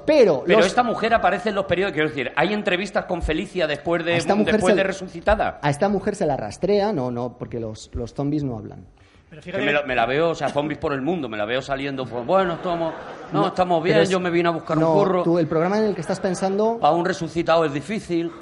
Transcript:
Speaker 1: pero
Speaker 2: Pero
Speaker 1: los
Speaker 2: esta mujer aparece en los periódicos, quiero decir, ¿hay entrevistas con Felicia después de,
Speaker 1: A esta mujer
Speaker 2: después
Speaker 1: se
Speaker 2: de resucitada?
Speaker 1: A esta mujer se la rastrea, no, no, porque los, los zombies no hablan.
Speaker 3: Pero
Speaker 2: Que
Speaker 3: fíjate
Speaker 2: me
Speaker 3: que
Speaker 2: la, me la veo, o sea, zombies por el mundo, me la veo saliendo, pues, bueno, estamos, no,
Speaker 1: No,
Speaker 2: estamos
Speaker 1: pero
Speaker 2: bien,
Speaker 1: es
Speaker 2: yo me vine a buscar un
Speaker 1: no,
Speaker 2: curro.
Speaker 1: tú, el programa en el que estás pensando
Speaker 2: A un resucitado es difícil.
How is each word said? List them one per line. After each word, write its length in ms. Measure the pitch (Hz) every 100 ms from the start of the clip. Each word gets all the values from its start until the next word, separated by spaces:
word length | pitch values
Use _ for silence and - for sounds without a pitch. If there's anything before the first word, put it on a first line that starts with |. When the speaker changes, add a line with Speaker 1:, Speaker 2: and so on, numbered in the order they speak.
| -
Speaker 1:
pero 380 | 302 208 135 165
Speaker 2:
Pero 120 | 214
Speaker 1:
los 80 | 185
Speaker 2:
esta 160 | 240
mujer 280 | 247 190 220
aparece 360 | 226 185 190 220
en 80 | 196
los 80 |
periódicos, 300 | 190 175 196
quiero 140 | 147 151
decir, 200 | 139 123 -
¿hay 180 | 175
entrevistas 520 | 214 202 180 202 202 -
con 140 | 175
Felicia 460 | 160 160 196 180 156
después 380 | 143 175 170
de, 100 | 165
Speaker 1:
A 20 | 170
esta 200 | 160 202
mujer 160 | 196
Speaker 2:
después 200 | - 185
Speaker 1:
se 20 | 202
Speaker 2:
de 80 |
resucitada? 760 | 190 185 185 170 196 208 113 -
Speaker 1:
A 100 | 147
esta 180 | 139 196
mujer 260 | 196 214
se 100 | 196
la 120 | 160 135
rastrea, 560 | 107 - 185 208 202
no, 180 | 175 123
no, 260 | 120 123 -
porque 220 | 113 123
los, 320 | 110 110 -
los 200 | 123 120
zombies 300 | - 143 151
no 120 | 139 110
hablan. 300 | 104 92 92 _ _ _ _
Speaker 3:
Pero 120 | 151
Speaker 2:
Que 60 | 175
Speaker 3:
fíjate 180 | 98
Speaker 2:
me 80 | 147
Speaker 3:
que 60 | 147
Speaker 2:
la, 40 | 131
me 80 |
la 100 | 123
veo, 240 | 117 139 165
o 60 |
sea, 160 | 151 139
zombies 280 | 143 151 147
por 140 | 160
el 80 | 139
mundo, 260 | 135 180 123
me 120 | 107
la 80 | 104
veo 160 | 127
saliendo, 420 | 135 135 139 131
pues, 180 | 120 117 120
bueno, 260 | 190 185
estamos, 400 | 160 185 170 165 160 - - -
no, 80 | 180
Speaker 1:
No, 60 | 190
Speaker 2:
estamos 340 | - 180 165
Speaker 1:
pero 120 | 160
Speaker 2:
bien, 80 | -
Speaker 1:
es 80 | 175
Speaker 2:
yo 100 | 185
me 80 | 180
vine 220 | 170 170
a 20 |
buscar 240 | 160 - 156
un 60 |
Speaker 1:
no, 80 | 160
Speaker 2:
curro. 300 | 156 196 180
Speaker 1:
tú, 160 | 170 170
el 80 | 160
programa 320 | 160 175 214
en 60 |
el 100 | 214
que 80 | 180
estás 180 | 156 185
pensando 580 | 196 180 190 196 220 233
Speaker 2:
A 80 | 147
un 140 | 170 180
resucitado 580 | 180 160 170 165 165
es 80 | 156
difícil. 580 | 143 143 214 - 170 170 -